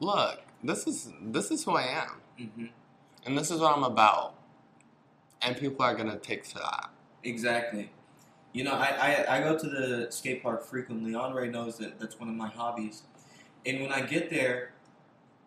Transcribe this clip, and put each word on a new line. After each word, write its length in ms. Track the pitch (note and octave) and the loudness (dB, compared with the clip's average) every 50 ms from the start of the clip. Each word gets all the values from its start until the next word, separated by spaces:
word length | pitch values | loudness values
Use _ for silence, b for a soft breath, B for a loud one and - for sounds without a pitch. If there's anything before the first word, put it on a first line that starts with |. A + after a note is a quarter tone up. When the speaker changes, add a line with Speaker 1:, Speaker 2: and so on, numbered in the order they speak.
Speaker 1:
"Look, 400 | D#3 G3+ G3+ E3 A#2 G2 - - - - - - - | 0 2 4 4 4 2 0 -4 -12 -20 -18 -8 -4
this 220 | C#3 F#3+ - - | -2 -2 -2 -2
is, 240 | E4 - - - A2+ - - | -4 -4 -6 -8 -12 -14 -12
this 300 | F#2+ A2 A2+ D#3+ - - | -10 -2 -2 -2 0 0
is 140 | D#4+ - - | -2 -2 0
who 80 | G3+ E3+ | 2 2
I 60 | D3 C3 | 2 2
am. 380 | B2+ C#3 D#3+ C3 - - - - - - B2+ | 0 -2 -2 -4 -6 -8 -14 -18 -20 -16 -14
Speaker 2:
Mm-hmm. 260 | A#2+ G#2 G#2+ A#2 A2+ A2+ - - - - - - - - - - - | -14 -14 -10 -10 -12 -12 -12 -18 -20 -20 -20 -20 -20 -20 -20 -12 -6
Speaker 1:
And 100 | A#2+ C#3 D3 | -2 -2 0
this 120 | D3+ D#3+ | 0 0
is 100 | E3+ D#3+ | 0 6
what 160 | D#3+ D#3 D3 | 6 6 6
I'm 80 | C#3+ C3+ | 6 4
about." 500 | B2 A2 A2+ A2 G#2 F#2+ - - - - - - - - - - _ - - _ - - _ _ - _ _ _ _ - - A#2+ | 2 6 8 8 8 8 6 0 -4 -8 -14 -20 -20 -20 -20 -20 _ -20 -20 _ -20 -20 _ _ -20 _ _ _ _ -8 -2 -2
And 120 | B2 B2 | 0 0
people 280 | B2+ C#3+ C3+ C3+ - C3+ | 0 -2 -2 0 4 4
are 100 | B2 A2+ | 4 4
gonna 240 | A2 A2 G#2+ G2+ G2+ | 4 -2 -4 -4 -6
take 260 | - - G#2+ E2 - - | -6 -6 -6 -6 -6 -12
to 60 | - | -10
that. 360 | - - - - - - - - - - - - - - | -6 -4 -4 -4 -4 -6 -8 -14 -18 -20 -20 -20 -10 -6
Speaker 2:
Exactly. 640 | B2 A#2 A2+ A#2 A#2+ A#2+ A#2 A#2 A#2 A2 G2+ G2+ - - - - b b b b b b b - - - | -6 -4 -2 0 2 2 2 0 -2 -4 -6 -8 -8 -14 -20 -20 b b b b b b b -20 -10 -6
You 120 | B2 C3+ | -4 -2
know, 80 | C#3+ - | 0 2
I, 140 | - C3+ C#3 - - - C#3+ D3 - - - | 2 4 2 4 4 4 4 4 4 4 4
I, 80 | C3 | 4
I 40 | C3+ | 4
go 180 | D3+ D#3 D#3+ D#3+ | 4 4 2 2
to 80 | - C#3+ | 0 -2
the 380 | C#3 C3+ C3 B2+ B2 A#2 A#2 - | -2 -2 0 0 0 -2 -2 -4
skate 320 | - - - C3 B2+ - - | -6 -6 -4 -4 -4 -2 -2
park 220 | A#2+ A2+ - - | -2 -2 -2 -6
frequently. 500 | - C3 B2+ B2+ - A2+ A2 A2 A2+ A2+ | -6 -8 -8 -6 -6 -6 -6 -4 -4 -2
Andre 340 | A#2+ B2+ C3 C3+ B2+ B2 A#2 | -2 -2 -2 -2 -2 -4 -2
knows 260 | A#2+ A#2 A#2 A2+ G#2+ A2 | -4 -4 -6 -6 -6 -8
that 220 | G#2+ - - - | -10 -10 -8 -10
that's 180 | A2+ G#2+ - - | -12 -12 -10 -10
one 100 | A#2 A2+ | -8 -8
of 40 | A2+ | -6
my 140 | A2+ A2 A2 | -6 -6 -8
hobbies. 540 | A#2 A#2+ A#2 A#2 A2 G#2+ G#2+ G#2+ - - - - B B B B B B B B B B - | -6 -4 -4 -4 -4 -4 -6 -8 -8 -12 -20 -20 B B B B B B B B B B -4
And 140 | B2 C3+ C3+ C3+ | -4 -4 -2 -2
when 100 | C3+ C3+ | -2 -2
I 80 | C3 | -2
get 300 | B2 A#2+ D3+ F3 E3+ - | -2 0 0 0 0 0
there, 420 | E3 C#3 C3 B2 B2 B2 - - - - - - - - - - _ - - - _ _ - | 0 2 2 2 0 0 -4 -10 -14 -20 -20 -20 -20 -20 -20 -20 _ -20 -20 -20 _ _ -20